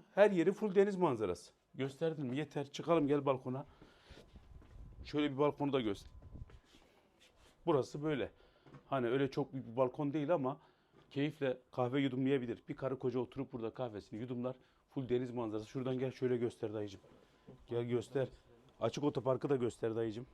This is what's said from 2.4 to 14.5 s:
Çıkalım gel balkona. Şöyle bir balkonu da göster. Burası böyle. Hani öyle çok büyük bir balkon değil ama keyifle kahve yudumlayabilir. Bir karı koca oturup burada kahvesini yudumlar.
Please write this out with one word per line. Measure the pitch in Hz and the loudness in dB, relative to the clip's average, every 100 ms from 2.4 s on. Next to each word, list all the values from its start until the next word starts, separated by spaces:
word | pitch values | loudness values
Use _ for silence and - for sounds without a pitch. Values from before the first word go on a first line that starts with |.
| 151 151 139 | -4 -4 -6
Çıkalım | - 147 170 143 | -6 2 4 4
gel | 147 139 | 2 2
balkona. | 127 127 131 - - - - - - - - - - - - - - | 0 0 -6 -8 -18 -20 -20 -20 -20 -20 -20 -20 -20 -20 -18 -18 -16
Şöyle | - 147 147 | -6 0 0
bir | 131 | 2
balkonu | 147 143 143 | 2 2 0
da | 135 | 2
göster. | 107 101 - - - - - - _ - - _ _ _ - _ - _ 165 | 2 -2 -6 -20 -18 -16 -16 -18 _ -20 -20 _ _ _ -20 _ -20 _ 0
Burası | 143 113 151 | 2 2 -2
böyle. | 151 139 98 - - _ - - - | -2 -2 -2 -8 -20 _ -20 -20 -4
Hani | 135 120 | 0 2
öyle | 135 135 | 2 2
çok | 147 139 | 0 -4
büyük | 135 117 | -4 -8
bir | 117 | 0
balkon | 127 127 143 | 0 2 -2
değil | 151 143 | -2 0
ama | 175 127 151 - _ _ - - | 0 0 -4 -12 _ _ -20 -10
keyifle | 135 147 151 135 123 _ | -2 -2 0 -2 -2 _
kahve | - 123 139 | -2 0 2
yudumlayabilir. | 139 127 131 139 120 107 - | 0 2 2 2 0 -8 -8
Bir | 143 | -6
karı | 135 131 | -6 -2
koca | 127 123 | -2 -2
oturup | 117 - 131 | -4 -6 -8
burada | 127 110 | -6 -6
kahvesini | - 123 104 92 107 | -6 -6 -6 -10 -10
yudumlar. | 123 123 123 | -6 -4 -4